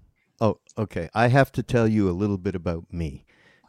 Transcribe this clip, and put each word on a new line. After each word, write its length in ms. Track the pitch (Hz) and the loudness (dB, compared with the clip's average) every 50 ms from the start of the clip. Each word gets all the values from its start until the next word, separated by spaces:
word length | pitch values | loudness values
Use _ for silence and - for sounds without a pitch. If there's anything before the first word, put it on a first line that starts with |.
| _ _ _ _ _ _ _ _ | _ _ _ _ _ _ _ _
oh, 180 | 117 107 95 - _ _ - | 0 0 0 -2 _ _ -6
okay. 320 | - 110 95 - - 82 - - | -6 -6 -6 -4 -8 -8 -6 0
I 140 | 107 117 123 | 0 2 4
have 240 | 120 143 135 - | 4 4 4 2
to 100 | - - | 0 -8
tell 260 | 123 - - 120 113 110 | -6 -2 0 2 2 4
you 220 | 110 107 101 95 | 4 4 2 2
a 20 | 87 87 | 2 0
little 220 | 104 104 101 95 | 0 -2 -2 -2
bit 160 | 90 101 90 | -4 -4 -6
about 360 | 92 80 90 85 82 85 - | -4 -4 -4 -6 -6 -8 -10
me, 340 | - 85 82 76 69 65 - _ _ _ _ _ _ _ _ | -8 -6 -6 -6 -8 -12 -18 _ _ _ _ _ _ _ _